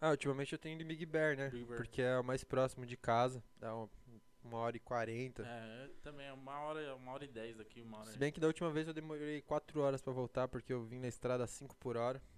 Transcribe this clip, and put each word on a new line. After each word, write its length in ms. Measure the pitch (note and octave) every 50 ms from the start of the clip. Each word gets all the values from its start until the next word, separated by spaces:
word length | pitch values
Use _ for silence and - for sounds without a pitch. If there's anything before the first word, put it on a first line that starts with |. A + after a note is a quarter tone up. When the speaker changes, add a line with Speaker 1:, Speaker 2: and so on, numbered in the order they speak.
Speaker 1:
Ah, 80 | D#3 D#3+
ultimamente 400 | D3 C#3 - C#3+ C3+ C3+ C#3+ - E3
eu 60 | D3+
tenho 160 | - D#3+ D#3+
ido 80 | D#3+ E3
em 40 |
Big 180 | D#3 E3 D#3 E3+
Bear, 320 | D#3+ D#3 D#3 D#3 D#3 C#3+
né? 120 | C3+ C#3 C3+
Speaker 2:
Big 140 | B2 A#2+ A#2+
Bear. 120 | A#2+ A#2+
Speaker 1:
Porque 240 | A#2 A#2+ A2+ - -
é 160 | B2+ B2+ B2+ B2+
o 40 | B2
mais 200 | B2 C3 B2+ -
próximo 420 | - - C3 C3 C3 - - B2
de 120 | A#2+ B2
casa, 440 | - - - A#2 A#2 B2 B2+ B2+ B2 A2 - -
dá 160 | - A2+ A2+ A2+
uma, 160 | A2+ A2 G2+ - - - B2 A#2 G#2+ - - - - -
uma 140 | A#2 A#2
hora 180 | A#2 A#2 A#2 A#2
e 40 | A#2
quarenta. 640 | - - B2 A#2 A2+ A2 A2+ A#2+ C3 B2+ A#2+ - G#2
Speaker 2:
É, 460 | A#2+ A#2+ A#2 A2+ A2 A2+ A#2+ C3+ C#3+ - -
também 260 | - D3+ D3 C#3 C#3
é 60 | C#3 C3+
uma 260 | C3+ C3 C3 C#3 D3
hora, 340 | D3 D3+ D#3 D#3 D3+ C#3 C3+
uma 160 | C3 B2+ B2+ C3
hora 100 | C#3 D3
e 40 |
dez 280 | C3+ A#2+ A2 A2 A#2 A2+
daqui, 260 | A2 G#2+ - - A#2+
uma 180 | A#2 A2+ A2 G#2+
hora 80 | G#2+ A2
Speaker 1:
Se 60 | A2
Speaker 2:
e 20 | B2+
Speaker 1:
bem 100 | C#3 D3
que 80 | D3 -
da 80 | D#3
última 220 | D#3+ D#3 - F3 E3
vez 160 | D3+ D#3 D#3
eu 60 | E3 D#3+
demorei 480 | D#3 D#3 D#3 D#3 D3 D3 D3+ D3+ D3
quatro 380 | - - D3+ D3+ - - D3 D3
horas 220 | C#3+ C#3 C3+ C3
pra 100 | - C#3
voltar, 360 | B2+ B2+ B2 A#2 - B2+ B2+ A#2+
porque 240 | - B2 - - C3
eu 100 | A#2+ A#2
vim 160 | A2+ A#2+ B2+
na 80 | B2+
estrada 360 | B2 A2+ - - B2 B2 B2 A#2+
a 20 |
cinco 260 | A2+ - - C#3+ C3+ -
por 180 | - - C3 A#2
hora, 260 | A#2 A#2 B2 C3 C3+ - - -